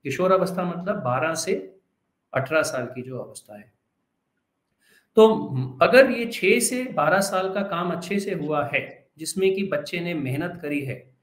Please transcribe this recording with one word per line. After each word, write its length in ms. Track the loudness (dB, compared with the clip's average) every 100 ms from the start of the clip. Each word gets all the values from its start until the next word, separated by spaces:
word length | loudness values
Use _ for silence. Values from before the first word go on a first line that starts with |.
किशोरावस्था 600 | -6 -2 4 4 2 -2
मतलब 320 | -4 -4 -6 -4
बारह 380 | 0 0 0
से 460 | -2 -2 -4 -4 -20 _ _ _ _ _
अठारह 280 | -4 0 0
साल 240 | 0 -4 -8
की 160 | -10
जो 160 | -12 -12
अवस्था 400 | -12 -18 -20 -20
है। 140 | -20 _ _ _ _ _ _ _ _ _ _ _ _ _ _ 6
तो 320 | 8 6 -2 -4 -4 2
अगर 280 | 6 8 6
ये 160 | 4 -4
छह 340 | 0 2 2
से 240 | 2 -2
बारह 360 | -4 0 2 2
साल 320 | 2 0 -2
का 100 | -4
काम 280 | -4 -4 -4
अच्छे 300 | -6 -4 -4
से 140 | -4
हुआ 360 | -6 -2 -2 0
है, 360 | -4 -4 -16 _ _
जिसमें 360 | -8 0 2
कि 100 | 2
बच्चे 360 | -2 -4 -4 -6
ने 140 | -4
मेहनत 440 | -4 -4 -4 -4 -8
करी 180 | -6 -4
है 340 | -4 -10 -14 _